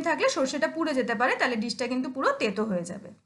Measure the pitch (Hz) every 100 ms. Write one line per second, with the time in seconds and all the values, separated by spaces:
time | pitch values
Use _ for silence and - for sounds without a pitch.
0 | 330 294 523 339 269 294 311 311 320 262
1 | 214 220 262 494 262 233 240 - 240 254
2 | 269 262 339 554 233 196 220 180 170 -
3 | - -